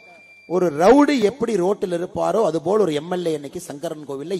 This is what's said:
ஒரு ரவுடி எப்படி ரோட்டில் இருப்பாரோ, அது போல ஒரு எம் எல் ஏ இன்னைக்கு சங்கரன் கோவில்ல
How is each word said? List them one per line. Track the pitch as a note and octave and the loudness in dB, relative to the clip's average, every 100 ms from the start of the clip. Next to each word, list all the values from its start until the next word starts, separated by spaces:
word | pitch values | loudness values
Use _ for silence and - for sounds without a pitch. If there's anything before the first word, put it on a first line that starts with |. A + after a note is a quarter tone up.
| - - - - - F3+ | -20 -20 -20 -20 -4 0
ஒரு | F3+ C#3+ | 0 4
ரவுடி | F#3 C#4 D4 C#4+ G3+ | 6 8 6 4 0
எப்படி | C4 A3+ G#3 | 0 -2 0
ரோட்டில் | F3 G3+ G3 E3+ | 0 -2 -4 -4
இருப்பாரோ, | F3 E3+ E3 F#3+ G#3+ | -4 -4 -2 0 0
அது | D#3+ D3+ | -2 0
போல | G#3+ | 0
ஒரு | F#3+ D3 | 2 -2
எம் | E3 F3+ | -4 -4
எல் | E3+ | -4
ஏ | D3+ | -4
இன்னைக்கு | C#3 F3+ - | -6 -12 -12
சங்கரன் | C#3+ E3 D3+ C#3+ | -10 -10 -10 -12
கோவில்ல | C#3 D#3 | -10 -8